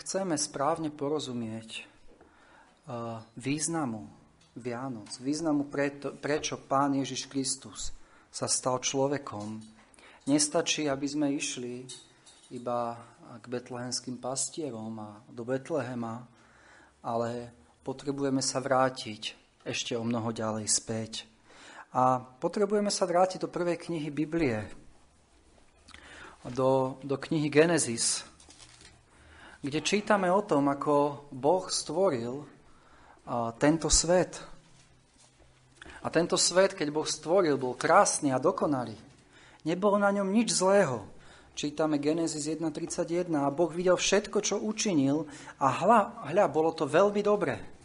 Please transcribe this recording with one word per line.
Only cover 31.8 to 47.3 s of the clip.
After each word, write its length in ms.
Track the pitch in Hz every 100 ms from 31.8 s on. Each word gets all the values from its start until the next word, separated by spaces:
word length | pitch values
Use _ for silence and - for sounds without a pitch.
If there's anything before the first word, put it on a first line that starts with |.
| - 156 190 131 117 135 147 - - - - - - - -
a, 320 | 123 117 113
tento 320 | 147 160 156
svet. 480 | - 165 180 165 - - - - - - _ _ _ _ _ - _ _ _ - - 120
A 80 |
tento 240 | 156 170 180
svet, 400 | - 175 190 190
keď 160 | 151
Boh 160 | 151 151
stvoril, 480 | - 156 190 170 135
bol 160 | 127
krásny 560 | 123 147 180 196 - 147
a 80 | 131
dokonalý. 560 | 151 190 185 135 113 107 - - _ - - - 151
Nebolo 320 | 175 208 202
na 160 | 202
ňom 160 | 202 190
nič 260 | 208 226 156
zlého. 540 | 185 202 165 120 95 - - - - -
Čítame 420 | 147 147 156 147
Genesis 480 | 143 165 165 151 143
jedna 240 | 156 165
tridsať 540 | 156 160 - 165 170 175
jedna: 180 | 151
„A 80 | 139
Boh 160 | 139 170
videl 320 | 165 180 175
všetko, 380 | - 190 214 214
čo 160 | - 202
učinil, 640 | 214 220 214 160 135 147 156 - - -
a 80 | 135
hľa, 640 | 120 175 233 - - 135
hľa, 140 | 175 180
bolo 240 | 147 160
to 160 | 160 147
veľmi 320 | 151 202 202
dobré.“ 400 | 202